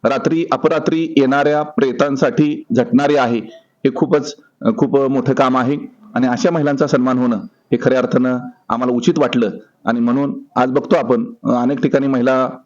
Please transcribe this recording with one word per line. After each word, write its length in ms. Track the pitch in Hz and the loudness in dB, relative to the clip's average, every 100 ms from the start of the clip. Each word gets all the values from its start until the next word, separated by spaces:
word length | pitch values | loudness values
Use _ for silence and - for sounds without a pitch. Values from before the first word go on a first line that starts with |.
रात्री 420 | 117 131 160 160 170 | 0 0 0 -2 -2
अपरात्री 600 | 131 156 160 156 160 165 - | 0 0 0 0 -2 0 0
येणाऱ्या 460 | 131 139 147 147 | 2 2 2 0
प्रेतांसाठी 1000 | 147 - 135 120 147 139 143 120 151 147 - 117 | -2 0 0 0 -2 0 0 2 0 -2 -2 0
झटणारी 400 | 117 127 143 147 | 2 2 2 2
आहे, 220 | 123 117 98 - _ _ | 2 -2 -6 -18 _ _
हे 100 | 135 | -4
खूपच, 420 | - 143 147 - - _ _ - 110 | 0 0 0 -2 -14 _ _ -4 0
खूप 220 | 139 139 | 2 2
मोठं 360 | 135 135 123 | 2 0 0
काम 220 | 131 131 127 | 0 2 2
आहे 200 | 127 147 - _ - | 0 -4 -6 _ -8
आणि 120 | 113 127 | -2 0
अशा 240 | 120 180 | 0 0
महिलांचा 360 | 170 143 139 147 | 0 -2 0 0
सन्मान 320 | 135 127 127 | 2 0 0
होणं 180 | 123 110 - _ _ | 0 -2 -6 _ _
हे 60 | 120 | 0
खऱ्या 160 | - 127 | 2 2
अर्थानं 400 | 120 135 127 127 127 - _ | 0 0 0 -2 -6 -16 _
आम्हाला 240 | 113 127 | -4 -2
उचित 220 | 123 120 160 | 0 0 2
वाटलं 320 | 131 123 110 98 - _ | 0 2 -2 -4 -16 _
आणि 160 | 110 117 | -4 -2
म्हणून 420 | 120 127 143 - - - | 0 0 -2 -6 -8 -2
आज 140 | 127 | 0
बघतो 260 | 131 - 170 | 0 0 0
आपण, 380 | 120 120 117 - | 2 -2 -2 -8
अनेक 380 | - 120 123 139 | -4 0 0 0
ठिकाणी 240 | 131 139 139 | 0 0 0
महिला 420 | 135 120 131 127 131 | 0 0 0 -2 -6